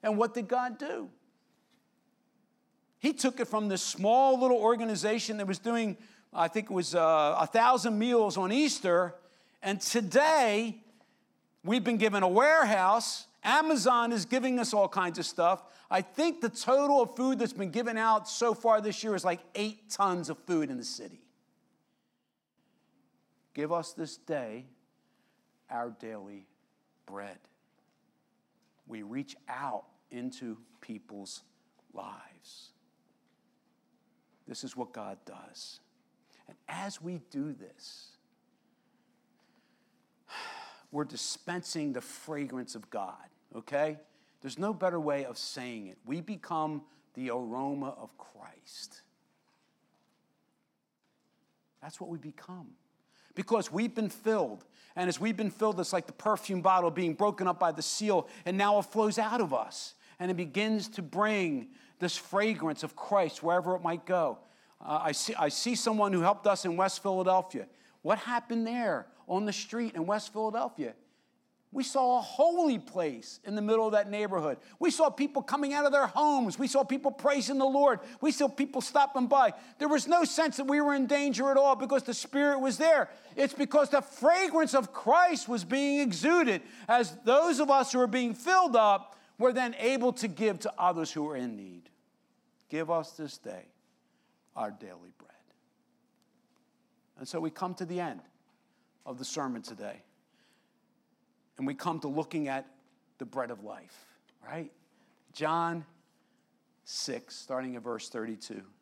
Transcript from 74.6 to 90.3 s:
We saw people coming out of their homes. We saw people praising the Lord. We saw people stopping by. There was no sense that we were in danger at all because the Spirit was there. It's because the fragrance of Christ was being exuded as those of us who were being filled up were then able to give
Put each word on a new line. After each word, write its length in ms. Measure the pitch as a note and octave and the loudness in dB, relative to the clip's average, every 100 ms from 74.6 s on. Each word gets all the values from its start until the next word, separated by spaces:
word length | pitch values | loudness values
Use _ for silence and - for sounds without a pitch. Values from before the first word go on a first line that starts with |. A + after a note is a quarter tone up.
| - - | -10 -2
We 120 | E4+ | -2
saw 180 | - D#4 | 4 2
people 320 | - C#4 C#4+ | 2 -2 -2
coming 320 | - C#4 C#4+ | -2 -2 -2
out 120 | C#4+ D4 | 0 2
of 80 | |
their 140 | C#4+ C4 | 4 2
homes. 520 | - D4+ C#4+ A#3 E3 | 2 2 2 0 -2
We 80 | C#4 | 0
saw 160 | C4+ | 0
people 260 | C4+ C4 C#4+ | 0 0 -2
praising 480 | - C#4 C#4+ G3+ C4+ | 0 0 0 0 2
the 80 | C4+ | 2
Lord. 360 | C4+ C#4+ A3+ - - | 6 4 4 -4 -4
We 100 | D4+ | -2
saw 160 | - C#4 | 2 0
people 320 | C#4+ C#4 C4 | 0 -2 -2
stopping 460 | - D4 C#4 C#4 B3 | 0 2 2 2 2
by. 260 | C#4 B3 - - - | 6 4 2 -18 -4
There 80 | D4 | 2
was 200 | D4 A3 | 2 4
no 160 | F4 | 4
sense 340 | D#4+ - D#4 - | 4 2 0 0
that 80 | C4+ | 0
we 160 | D4 | 2
were 120 | D4 | 2
in 140 | C#4+ B3+ | 2 2
danger 420 | C#4+ C#4+ A3+ C4+ | 2 0 0 2
at 80 | C#4 | 6
all 180 | C#4 B3+ | 6 4
because 280 | B3 C#4 | 2 0
the 100 | - | 0
Spirit 460 | A#3 - C#4 C#4+ C#4 | -8 -4 2 2 4
was 180 | C4+ G3 | 0 2
there. 320 | D#4+ D4+ A3 - - - | 4 6 4 -4 -16 -2
It's 180 | C4+ | -2
because 360 | - C#4+ D4 C#4+ | 0 2 4 4
the 120 | C#4+ | 2
fragrance 760 | - - B3+ F4 F#4+ D4+ D#4 C4+ | 0 2 4 6 4 2 4 2
of 160 | G3+ | 0
Christ 560 | - - D#4 F4+ D#4 - | -6 4 6 6 4 -4
was 160 | A#3+ | -6
being 380 | F3 C4 C#4+ C#4+ | -2 0 2 2
exuded 600 | C#4 E3+ C#4 F4 C#4+ F#3+ - - - | 0 2 4 6 6 2 -4 -18 2
as 260 | A#3+ A3 D#3+ | 2 2 -2
those 380 | G#3+ C4+ E4 C4+ | 4 6 6 2
of 120 | D4 | 4
us 220 | C4+ C4 | 4 4
who 60 | B3+ | 2
were 80 | B3 | 2
being 260 | B3+ B3 G#3+ | 2 -2 -4
filled 400 | - F#4 F4+ A#3 | 4 6 6 6
up 400 | G#3+ G3 - - _ _ | 6 4 0 -20 _ _
were 140 | B3 | 2
then 200 | B3 B3 A3+ | 2 -2 0
able 360 | A3+ C4+ B3 | 0 2 2
to 140 | A#3+ | 0
give 320 | A3 | -4